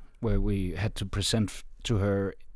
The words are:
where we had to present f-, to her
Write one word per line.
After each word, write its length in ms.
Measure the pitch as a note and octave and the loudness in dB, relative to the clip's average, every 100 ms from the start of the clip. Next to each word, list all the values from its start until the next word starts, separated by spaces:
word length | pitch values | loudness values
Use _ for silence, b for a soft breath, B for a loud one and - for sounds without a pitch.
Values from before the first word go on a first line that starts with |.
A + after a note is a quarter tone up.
| b - | b -6
where 200 | A#2 G2 | 2 2
we 320 | G2+ G2+ F#2 F2 | 4 2 0 0
had 200 | G#2 - | -2 -2
to 100 | G2 | -4
present 440 | G#2 F#2+ A2+ G2+ | -2 0 2 2
f-, 140 | - - - | -2 -12 -10
to 140 | - A2+ | -2 2
her 360 | G2+ G2 G2 - - | 4 2 0 -4 -14